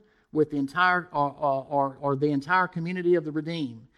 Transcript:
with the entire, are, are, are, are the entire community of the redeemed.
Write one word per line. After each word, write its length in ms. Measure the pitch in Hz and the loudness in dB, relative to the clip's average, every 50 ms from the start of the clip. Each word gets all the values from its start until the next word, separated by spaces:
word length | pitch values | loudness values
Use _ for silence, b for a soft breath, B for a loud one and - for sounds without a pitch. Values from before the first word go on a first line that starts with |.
| b b b b b b - | b b b b b b 0
with 180 | 151 151 147 | 0 0 2
the 60 | 151 | 0
entire, 520 | 143 139 139 - 180 180 180 180 180 170 - - | -2 -2 -2 0 2 2 4 2 2 0 -2 -2
are, 220 | 147 143 143 135 - | 0 0 0 -2 -2
are, 280 | 151 143 135 135 131 127 | 0 0 0 0 -2 -2
are, 280 | 147 143 139 135 135 - 135 | 0 2 2 0 -2 -2 -2
are 140 | 139 139 | -2 0
the 140 | 131 143 151 | 2 2 0
entire 380 | 147 139 139 160 180 185 185 175 | 0 0 0 2 2 2 2 0
community 460 | - 170 165 170 185 185 175 175 180 | -2 -4 -6 -4 -4 -2 2 2 2
of 100 | 170 156 | 2 2
the 80 | 156 147 | -2 -4
redeemed. 540 | 156 156 156 170 165 151 123 117 113 113 - _ | -6 -6 -6 -4 -6 -6 -6 -8 -12 -18 -20 _